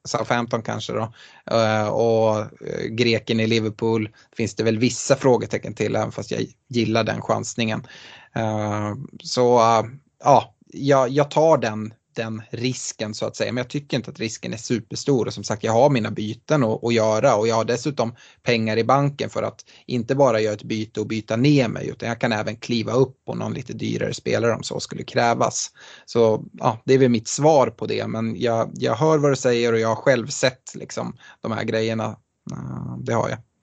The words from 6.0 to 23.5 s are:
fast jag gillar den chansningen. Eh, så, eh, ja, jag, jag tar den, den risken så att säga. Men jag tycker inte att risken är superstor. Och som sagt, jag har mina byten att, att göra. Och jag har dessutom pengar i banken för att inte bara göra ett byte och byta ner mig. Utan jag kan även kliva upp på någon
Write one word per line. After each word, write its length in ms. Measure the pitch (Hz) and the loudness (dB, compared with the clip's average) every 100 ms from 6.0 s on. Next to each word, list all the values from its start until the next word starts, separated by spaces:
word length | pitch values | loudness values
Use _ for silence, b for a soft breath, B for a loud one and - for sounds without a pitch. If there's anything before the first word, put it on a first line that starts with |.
| 113 | -2
fast 200 | - 110 | -6 -6
jag 140 | 113 110 _ - | -6 -6 _ -6
gillar 360 | 120 110 113 | -2 0 0
den 180 | 110 110 | 0 -4
chansningen. 640 | - 110 110 - 110 107 - B B B B - | -2 -4 -4 -4 -4 -4 -10 B B B B -4
Eh, 580 | 110 107 104 104 104 104 - - | -2 -2 -2 -4 -4 -8 -12 -14
så, 360 | - - 123 123 | -6 0 4 6
eh, 240 | 113 113 113 135 _ _ | 6 4 0 -8 _ _
ja, 320 | 135 123 - _ _ | 4 4 4 _ _
jag, 360 | - 139 139 123 | -4 2 4 4
jag 220 | 139 143 | 0 0
tar 260 | 151 160 151 | 4 4 4
den, 360 | 113 107 107 - _ - | 2 -4 -10 -12 _ -8
den 260 | 113 110 - | -8 -8 -10
risken 640 | 113 127 127 - - 107 | -4 -4 -4 -10 -8 -8
så 120 | 107 107 | -6 -8
att 100 | - | -4
säga. 160 | 107 | -4
Men 100 | 123 | -4
jag 80 | 123 | -4
tycker 280 | 147 143 131 | -8 -4 -6
inte 140 | - | -4
att 80 | - | -8
risken 340 | 113 - 123 | -8 -6 -10
är 40 | 117 | -8
superstor. 720 | - 117 - 123 - 131 104 | -4 -4 -4 -6 0 0 0
Och 60 | |
som 100 | 104 | -6
sagt, 200 | 101 110 | -6 -4
jag 80 | 113 | 2
har 180 | 113 143 | 4 4
mina 220 | 131 107 | 4 -2
byten 520 | 104 107 110 - 156 | -4 -6 -6 -2 2
att, 200 | 113 - | 2 0
att 100 | 120 | 0
göra. 420 | 117 110 110 139 107 | 2 2 4 4 4
Och 120 | 113 | 2
jag 80 | 113 | 2
har 100 | 113 | 0
dessutom 500 | 120 151 143 113 113 B B | -2 -4 -2 -4 -6 B B
pengar 340 | - 117 110 110 | -2 0 2 0
i 60 | |
banken 460 | 113 139 143 143 110 | 4 4 2 -2 -6
för 140 | 110 | -4
att 220 | 110 - - b b | -6 -8 -20 b b
inte 300 | 123 120 135 | -4 -2 4
bara 240 | 135 110 | 4 4
göra 140 | 110 | 0
ett 100 | 107 | -2
byte 360 | 113 110 110 - | -4 -6 -4 -6
och 80 | 107 | -4
byta 280 | 110 - 113 | -4 -2 2
ner 320 | 143 143 117 | 4 4 2
mig. 220 | - - | -2 -8
Utan 200 | - 117 | -6 -8
jag 100 | 117 | -2
kan 120 | 123 | -2
även 240 | 107 104 110 | -2 -4 -8
kliva 360 | - 120 107 | -4 -2 0
upp 320 | 120 127 - - | 2 0 -2 -10
på 100 | 117 | -8
någon 180 | 107 | -6